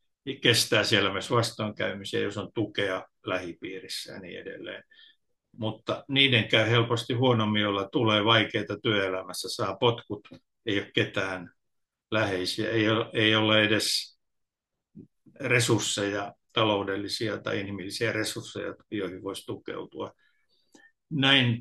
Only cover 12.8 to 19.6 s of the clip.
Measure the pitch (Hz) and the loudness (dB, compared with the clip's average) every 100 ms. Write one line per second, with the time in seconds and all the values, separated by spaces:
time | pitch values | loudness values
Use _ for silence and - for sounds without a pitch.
12.8 | 110 110 - - 107 110 107 110 107 107 | 2 2 0 2 4 4 4 4 4 2
13.8 | - - - _ _ _ _ _ _ _ | 0 -2 -6 _ _ _ _ _ _ _
14.8 | _ - - _ - - 131 123 120 110 | _ -20 -20 _ -20 -8 2 2 4 2
15.8 | - - 101 101 101 - _ - 110 101 | 2 -2 -2 -2 -6 -10 _ 2 2 2
16.8 | 98 98 101 - 110 98 104 107 98 98 | 0 -4 -4 -4 -4 -4 -4 -4 -4 -8
17.8 | 92 - 113 104 107 117 - 104 92 - | -8 -4 -2 -2 -4 -6 -10 -8 -8 -10
18.8 | - 104 92 92 98 95 - 107 | -8 -6 -6 -8 -10 -10 -10 -12